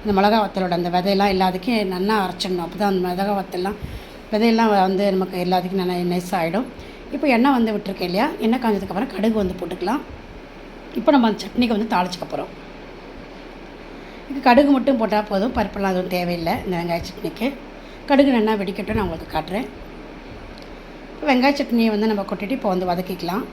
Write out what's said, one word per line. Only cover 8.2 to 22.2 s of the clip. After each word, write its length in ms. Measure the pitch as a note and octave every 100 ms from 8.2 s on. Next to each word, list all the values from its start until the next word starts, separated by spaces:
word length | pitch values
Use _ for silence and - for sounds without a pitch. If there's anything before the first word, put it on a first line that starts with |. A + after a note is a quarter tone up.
| C#4+ - A3+
எண்ணெய் 160 | A#3
காஞ்சதுக்கப்புறம் 480 | A#3 G3+ F#3+ F#3 B3+ -
கடுகு 220 | G#3+ A3
வந்து 120 | F#3+ F3
போட்டுக்கலாம். 420 | E3+ F3+ F3+ C4 - - - - - - - - - -
இப்போ 120 | A3+
நம்ம 140 | C#4+ A3+
அந்த 100 | G#3
சட்னிக்கு 320 | - - B3 G#3+
வந்து 120 | A3+
தாளிச்சுக்க 320 | F3+ F3+ - -
போறோம். 180 | - - - - - - - - - - - - - - - - - - - -
இதுக்கு 220 | C#4 B3+
கடுகு 240 | A#3+ C#4+ C4+
மட்டும் 240 | C4 B3+
போட்டா 180 | A3 G#3 G#3+
போதும், 240 | G3 A3 A#3+
பருப்பெல்லாம் 360 | G3 G3+ G3
எதுவும் 180 | F#3 F#3 F3+
தேவையில்லை 380 | F3 F3 E3 F#3
இந்த 120 | - F3
வெங்காய 220 | E3+ E3+ -
சட்னிக்கு. 380 | - E3 - B3 C#4 - - - - -
கடுகு 220 | C#4 C#4+ B3
நல்லா 160 | G#3+ A3
வெடிக்கட்டும், 360 | F#3+ G3 F#3+ A3
நான் 80 | F#3+
உங்களுக்கு 220 | D#3+ - D#3
காட்டுறேன். 320 | D3+ F#3+ G4+ - - - - - - - - - - - - - -
இப்போ 120 | - D4+
வெங்காய 220 | B3+ C4 C#4+
சட்னியை 320 | C#4+ A#3 A3+ G#3
வந்து 140 | A3
நம்ம 140 | G#3+